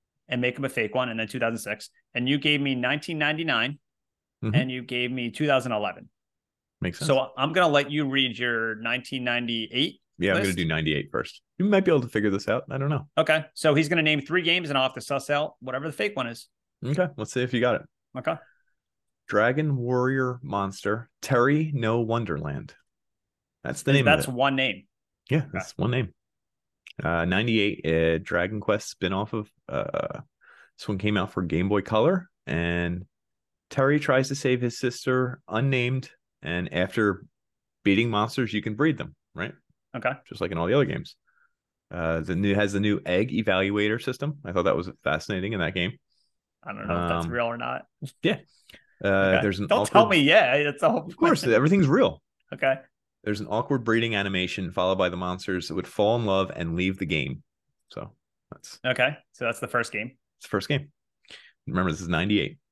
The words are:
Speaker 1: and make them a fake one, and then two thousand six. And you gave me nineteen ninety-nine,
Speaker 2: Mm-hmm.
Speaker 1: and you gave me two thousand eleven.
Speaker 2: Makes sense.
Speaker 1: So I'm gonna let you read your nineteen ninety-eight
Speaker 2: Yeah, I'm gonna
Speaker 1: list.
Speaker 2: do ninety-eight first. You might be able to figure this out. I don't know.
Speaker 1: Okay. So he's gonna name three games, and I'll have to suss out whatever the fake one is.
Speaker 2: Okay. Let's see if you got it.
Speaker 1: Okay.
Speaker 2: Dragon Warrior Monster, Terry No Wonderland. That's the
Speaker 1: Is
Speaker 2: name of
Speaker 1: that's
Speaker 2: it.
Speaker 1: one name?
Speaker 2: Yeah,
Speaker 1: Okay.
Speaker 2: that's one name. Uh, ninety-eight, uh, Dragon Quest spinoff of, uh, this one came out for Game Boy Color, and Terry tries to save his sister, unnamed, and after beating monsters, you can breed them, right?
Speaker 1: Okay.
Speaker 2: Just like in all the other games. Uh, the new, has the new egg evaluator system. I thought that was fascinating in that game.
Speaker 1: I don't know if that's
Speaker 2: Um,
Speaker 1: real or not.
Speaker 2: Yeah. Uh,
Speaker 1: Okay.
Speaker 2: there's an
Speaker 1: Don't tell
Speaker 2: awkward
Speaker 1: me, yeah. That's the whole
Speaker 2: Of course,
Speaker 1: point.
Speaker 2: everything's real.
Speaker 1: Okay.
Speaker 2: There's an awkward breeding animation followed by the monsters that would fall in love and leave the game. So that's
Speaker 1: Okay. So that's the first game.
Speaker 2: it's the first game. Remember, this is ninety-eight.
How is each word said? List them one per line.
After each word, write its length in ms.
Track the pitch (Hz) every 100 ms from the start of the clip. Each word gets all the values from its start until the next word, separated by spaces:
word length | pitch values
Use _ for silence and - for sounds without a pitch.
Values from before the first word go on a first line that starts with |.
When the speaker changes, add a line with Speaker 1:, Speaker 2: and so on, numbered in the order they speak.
| _ _ -
Speaker 1:
and 120 | 123
make 140 | 123
them 100 | 123
a 40 | 135
fake 260 | - 107
one, 140 | 127 123
and 100 | 113
then 100 | 110
two 100 | 131
thousand 200 | 117 113
six. 320 | 101 107 - _ _
And 140 | 123 123
you 100 | 143
gave 220 | 147 147
me 140 | 139
nineteen 440 | 123 123 147 - 156
ninety-nine, 600 | 151 156 160 120 123 151 _ _ _ _ _ -
Speaker 2:
Mm-hmm. 120 | 110
Speaker 1:
and 160 | 110 131
you 120 | 127
gave 280 | 117 123 123
me 200 | 127 120
two 160 | - 151
thousand 260 | 135 123
eleven. 360 | 107 101 87 - _ _ _ _ _ _ -
Speaker 2:
Makes 200 | 90 -
sense. 80 | 151
Speaker 1:
So 220 | 135 131 -
I'm 160 | 139
gonna 160 | 165 170
let 180 | 143 143
you 180 | 147 139
read 300 | 135 127 107
your 380 | 123 113 113 107
nineteen 480 | 117 127 120 131
ninety-eight 760 | 123 120 120 113 110 123 160 - _ -
Speaker 2:
Yeah, 140 | 95
I'm 40 | 92
gonna 100 | 95
Speaker 1:
list. 120 | 90
Speaker 2:
do 60 | 82
ninety-eight 420 | 78 78 73 -
first. 300 | 58 - - _ -
You 60 |
might 200 | 196 196
be 60 | 190
able 120 | 151
to 60 | 120
figure 220 | 110 104
this 180 | 98 -
out. 160 | 113 -
I 80 | 131
don't 120 | 139
know. 180 | 143 - -
Speaker 1:
Okay. 260 | 160 156 156
So 200 | - 160
he's 140 | 143 151
gonna 140 | 165
name 180 | 156 151
three 220 | 135 180
games, 260 | 165 180 160
and 100 | 139
I'll 60 |
have 100 | 131
to 60 | 123
suss 300 | - 139 -
out 240 | 147 208 -
whatever 260 | 127 127 156
the 60 |
fake 240 | 151 208 208
one 100 | 117
is. 220 | 117 - _ _ _
Speaker 2:
Okay. 240 | 123 147 175 -
Let's 160 | 107
see 100 | 127
if 100 | 123
you 80 | 123
got 160 | 123 113
it. 60 | - _ _ 131
Speaker 1:
Okay. 160 | 160 165 - _ _ _ _ _ _ _ -
Speaker 2:
Dragon 500 | 104 117 135 156 135
Warrior 600 | 120 123 127 135 127 123
Monster, 680 | 139 101 98 - 101 110 117 _
Terry 480 | - 127 131 151 156
No 260 | 135 110 117
Wonderland. 760 | 110 117 98 76 76 69 52 - _ _ _ _ _ _ _ _
That's 200 | - -
the 100 | -
Speaker 1:
Is 20 |
Speaker 2:
name 140 | 139 135
of 100 | 151
Speaker 1:
that's 100 | 139
Speaker 2:
it. 60 |
Speaker 1:
one 200 | 123 139 135
name? 280 | 131 98 - _ _ _ -
Speaker 2:
Yeah, 80 | 151
Speaker 1:
Okay. 80 | -
Speaker 2:
that's 240 | 95 92 -
one 120 | 117
name. 220 | 120 - _ _ _ _ _ _ _ - -
Uh, 220 | 80 85
ninety-eight, 640 | 85 92 120 110 101 - 80
uh, 320 | 80 82 82
Dragon 380 | - 85 92 107
Quest 340 | - 104 - -
spinoff 320 | 92 95 110
of, 180 | 113 104 _ -
uh, 500 | 69 - - - - - _ _ - - _
this 80 | -
one 120 | 95
came 180 | 104 101
out 160 | 90
for 80 | -
Game 280 | 87 82 95
Boy 100 | 104
Color, 480 | 98 110 139 185 - _ -
and 600 | 82 87 85 87 87 - _ _ _ _ _ _
Terry 280 | - 135 147
tries 300 | 147 131 135
to 60 |
save 260 | 139 135 127
his 180 | 120 -
sister, 600 | 123 - - 127 123 123 -
unnamed, 640 | 110 135 131 123 131 - _ _ _
and 300 | 76 87 90
after 500 | 87 90 - 104 90 - _ _ _ _ _
beating 280 | 101 98 117
monsters, 420 | 107 113 - 113
you 80 | 104
can 140 | 113
breed 240 | 107 160 135
them, 180 | - - _
right? 200 | - 98 - _ _ _ 120
Speaker 1:
Okay. 160 | 123 139 -
Speaker 2:
Just 140 | -
like 100 | 90
in 60 | 82
all 80 | 85
the 80 |
other 100 | 139
games. 320 | 131 - - - _ _ _ _ _ _ _
Uh, 300 | 87 82 82
the 160 | 78 87
new, 180 | 101
has 200 | 98 101
the 60 | 98
new 200 | 104 104 -
egg 240 | 90 120
evaluator 720 | 113 104 95 98 104 104 113
system. 340 | - 127 147 147
I 80 | 92
thought 120 | 90
that 120 | 87 80
was 140 | 87 -
fascinating 520 | - 80 - 95 98
in 60 | 107
that 140 | 80
game. 180 | 90 87 - _ _ _ _ _ _
Speaker 1:
I 100 | -
don't 120 | 104 107
know 180 | 87
if 40 | 85
that's 160 | 85
Speaker 2:
Um, 80 | 85
Speaker 1:
real 140 | 120 117
or 100 | 120
not. 300 | 123 127 - _ 143 _
Speaker 2:
Yeah. 180 | 170 147 - _ _ - _ _
Uh, 60 | 101
Speaker 1:
Okay. 340 | 98 95 95
Speaker 2:
there's 160 | 104 95
an 80 | 101
Speaker 1:
Don't 200 | 196 104
tell 160 | 196
Speaker 2:
awkward 140 | 214 175
Speaker 1:
me, 40 |
yeah. 400 | 143 202 135 143
That's 180 | 147 143
the 100 | 160
whole 160 | 110 151
Speaker 2:
Of 100 | -
course, 260 | 339 262
Speaker 1:
point. 100 | 123
Speaker 2:
everything's 340 | 110 147 196 143
real. 340 | 196 - - _ _ -
Speaker 1:
Okay. 240 | 135 135 131 - _ _ _
Speaker 2:
There's 160 | 104 104
an 60 | 104
awkward 360 | 107 - 135
breeding 300 | 113 113 117
animation 560 | 104 101 92 92 - 87
followed 260 | - 92 95
by 120 | 90
the 80 | 90
monsters 520 | 90 90 - 90 -
that 60 |
would 140 | 90 -
fall 260 | - 104 120
in 100 | 107
love 260 | 95 95
and 220 | - 82 85
leave 220 | 92 95
the 80 | 85
game. 360 | 78 69 69 _ _ _ _ _
So 260 | - - _ _ _ _
that's 260 | - - -
Speaker 1:
Okay. 320 | 127 127 127 151 _
So 140 | - 117
that's 140 | 113
the 80 | 120
first 240 | 120 117
game. 240 | 104 117 _ _ _
Speaker 2:
it's 80 | -
the 40 |
first 180 | 98 -
game. 220 | 147 143 _ _ _ _ - - _ -
Remember, 240 | 90 90
this 100 | 80
is 60 | 87
ninety-eight. 500 | 80 95 101 76 - _